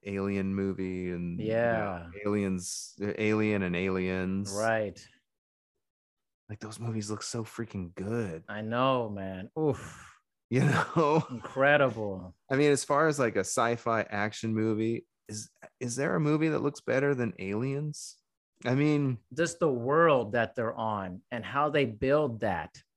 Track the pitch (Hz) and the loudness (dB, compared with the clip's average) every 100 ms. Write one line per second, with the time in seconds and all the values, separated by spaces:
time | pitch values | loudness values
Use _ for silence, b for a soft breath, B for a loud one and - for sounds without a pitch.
0 | 101 98 98 98 98 98 98 95 92 92 | -6 -4 -2 0 0 0 -2 -2 -4 -4
1 | 90 90 87 87 107 113 117 113 104 90 | -4 -4 -4 -4 -2 0 2 2 -2 -6
2 | 85 95 104 104 98 92 87 - - - | -10 -8 -2 0 0 -2 -4 -10 -12 -8
3 | 101 - 107 107 107 104 92 87 95 92 | -6 0 2 2 2 2 0 0 0 0
4 | 92 92 92 95 101 98 110 113 104 85 | 0 0 -2 -2 -4 -2 0 0 -2 -8
5 | - _ _ _ _ _ _ _ _ _ | -18 _ _ _ _ _ _ _ _ _
6 | _ _ _ _ - 107 107 107 117 110 | _ _ _ _ -16 -12 -12 -8 -6 -4
7 | 104 104 - 120 110 - 117 101 87 87 | -4 -6 -6 -6 -8 -8 -8 -6 -8 -8
8 | 95 117 107 80 - 104 110 120 131 131 | -4 -4 -4 -6 -10 -8 -4 0 2 0
9 | 113 101 95 92 98 - 156 135 - - | -2 -4 -6 -8 -8 -2 0 0 -4 -16
10 | - - _ _ - 123 135 123 - - | -20 -20 _ _ -2 2 4 2 2 2
11 | 151 156 - 120 - - 135 147 135 110 | 4 4 2 -6 -8 2 6 6 4 2
12 | 104 95 90 - - 135 147 139 - 143 | -6 -6 -10 -14 -2 4 4 4 4 2
13 | 160 143 123 101 92 - 117 117 - 113 | 2 2 2 2 0 2 2 2 0 0
14 | - 101 104 - 117 110 110 107 110 117 | 0 -2 -4 -4 -2 0 2 2 0 -2
15 | - _ - 107 110 _ - - 123 120 | -6 _ -14 -12 -12 _ -20 -8 -6 -2
16 | 143 - 147 151 160 151 147 - - 120 | 0 2 2 2 2 2 0 -2 0 2
17 | 143 135 120 - 95 104 127 139 151 147 | 2 2 0 -2 -4 -2 -2 -4 -6 -8
18 | - - _ _ _ _ 120 131 147 147 | -12 -18 _ _ _ _ 0 2 4 4
19 | 143 123 - 127 170 170 165 127 120 151 | 2 -2 -6 -2 -2 2 0 2 2 4
20 | 165 139 107 117 113 - 113 117 110 104 | 6 6 4 0 0 0 -4 -2 -2 -2
21 | 92 90 - 120 113 135 147 147 135 107 | -4 -8 -10 -8 -4 0 2 2 0 0
22 | 131 147 151 113 107 87 80 - _ | 2 2 2 -2 -2 -2 -4 -12 _